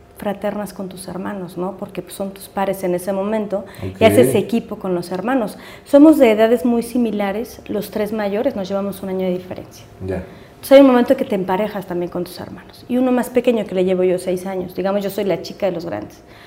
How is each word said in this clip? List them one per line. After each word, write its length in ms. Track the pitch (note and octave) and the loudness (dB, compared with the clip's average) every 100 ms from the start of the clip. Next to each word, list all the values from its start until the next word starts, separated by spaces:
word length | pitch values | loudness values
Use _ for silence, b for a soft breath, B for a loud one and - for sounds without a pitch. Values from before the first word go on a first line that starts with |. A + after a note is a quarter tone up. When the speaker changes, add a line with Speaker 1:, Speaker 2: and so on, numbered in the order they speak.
| - - | -20 -8
Speaker 1:
fraternas 560 | G#3 F#3+ G#3 G3+ G3 | -6 -4 -4 -6 -8
con 160 | - F#3+ | -10 -12
tus 180 | F3+ F3+ | -12 -12
hermanos, 500 | F3 G3 G3+ F3 F3 | -10 -8 -8 -10 -8
¿no? 180 | F3+ G3 | -8 -8
Porque, 220 | G3 F3+ | -12 -10
pues, 140 | F3+ | -12
son 180 | - G3 | -8 -10
tus 160 | G3 - | -10 -12
pares 340 | - G3 F#3+ | -4 -4 -2
en 120 | F#3+ | -2
ese 180 | F3 F#3+ | -2 -2
momento, 520 | G3 G3+ A3 G#3 G3 G3 B | -4 -2 -2 -2 -6 -8 B
y 60 | G2 | -8
Speaker 2:
Ok. 120 | B | B
Speaker 1:
haces 320 | A3 G#3 B3 | 4 6 4
equipo 420 | A3+ F#3+ A#3 - G3+ | 2 0 -2 -4 -8
con 180 | F#3+ | -4
los 180 | F3 F3 | -4 -4
hermanos. 460 | F3+ G#3 C4+ G3+ - B B | -6 -2 -2 -2 -8 B B
Somos 340 | - C#4+ D4+ D4+ | 4 8 8 8
de 120 | B3 | 6
edades 340 | G#3+ A3+ A#3+ | 6 4 4
muy 180 | A#3+ A#3 | 2 0
similares, 800 | A3+ B3 A#3 G#3 G3+ G3+ A#3+ - - | 0 0 0 0 -2 -4 -8 -12 -8
los 240 | G#3 - | -6 -4
tres 220 | G#3+ G#3 | -4 -4
mayores, 440 | G#3+ G3+ G3+ B3+ G#3 | -2 -2 -2 -4 -4
nos 120 | F#3 | -6
llevamos 340 | G3 G3 F#3+ | -4 -6 -8
un 80 | F#3+ | -6
año 160 | F#3 F#3 | -4 -2
de 60 | |
diferencia. 520 | F3+ F#3 - - - - - F#3+ | -4 -6 -14 -16 -18 -20 -12 -8
Speaker 2:
Ya. 180 | F3+ - B B | -6 -8 B B
Speaker 1:
Entonces, 200 | B - | B 6
hay 80 | C#4 | 8
un 60 | C#4 | 10
momento 300 | B3 A#3+ C4 | 6 4 0
que 80 | |
te 100 | - | 0
emparejas 520 | G3+ F#3 F#3+ G#3+ G#3+ F3+ | -2 -2 -2 -2 -6 -8
también 240 | F3 F3 | -6 -6
con 140 | F3 | -6
tus 160 | F3 - | -8 -10
hermanos, 440 | - - - - - | -14 -14 -18 -16 -4
y 80 | A#3+ | 0
uno 160 | B3+ | 2
más 180 | B3 A#3+ | 2 0
pequeño 340 | B3 A#3+ A#3 G3 | 0 2 2 0
que 80 | |
le 100 | F#3 | 0
llevo 180 | F#3 F#3 | 2 2
yo 160 | F#3 F3 | 2 2
seis 280 | F3+ F3+ F#3 | -2 -4 -4
años, 280 | F#3+ F3+ | -6 -6
digamos, 280 | - F#3 G3+ | -4 -2 -2
yo 80 | G3 | -2
soy 140 | G3 | -2
la 180 | G3+ E3 | -2 -2
chica 240 | - F#3 G3 | -4 -4 -4
de 60 | |
los 120 | E3+ | -4
grandes. 380 | E3+ - - - - B | -6 -8 -10 -16 -20 B